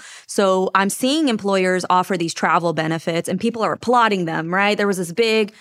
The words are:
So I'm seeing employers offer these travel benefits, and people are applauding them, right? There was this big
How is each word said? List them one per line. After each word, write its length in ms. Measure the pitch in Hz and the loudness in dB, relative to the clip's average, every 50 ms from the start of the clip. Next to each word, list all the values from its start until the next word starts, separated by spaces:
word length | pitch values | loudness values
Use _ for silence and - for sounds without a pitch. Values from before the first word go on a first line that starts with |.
| - - - - - | -10 -18 -20 -20 -18
So 460 | - - - 202 190 190 185 185 190 - | -6 -2 0 2 2 2 2 0 0 2
I'm 160 | 190 196 202 | 2 0 0
seeing 380 | - - - 254 277 320 320 269 | 0 -2 -2 0 0 2 0 0
employers 560 | 233 202 196 196 196 190 185 185 185 185 165 - | 0 0 -2 0 0 2 2 2 0 0 0 2
offer 280 | 180 185 180 - 202 | 2 2 2 0 -2
these 180 | 175 170 165 - | -2 -2 -4 -4
travel 380 | - - 180 156 180 165 170 165 | -2 0 2 2 2 2 0 -2
benefits, 560 | 156 156 160 160 165 - - 165 165 175 - | -2 -2 -2 -2 -2 -4 -2 -4 -2 -2 -2
and 100 | 185 180 | -4 -2
people 240 | - 233 226 233 214 | -2 -2 -2 -2 -2
are 100 | 175 151 | -2 -2
applauding 520 | - - 220 247 247 233 220 208 190 175 | -2 -2 0 2 4 4 2 2 0 -2
them, 280 | 160 160 156 160 165 180 | -2 -2 -4 -4 -2 0
right? 240 | 190 202 202 208 | 2 2 2 2
There 120 | 196 208 202 | 2 0 0
was 80 | 202 | 0
this 160 | 180 185 160 170 | -2 -4 -4 -2
big 420 | 214 233 226 220 220 220 202 - - | 0 0 2 2 2 0 -2 -4 -12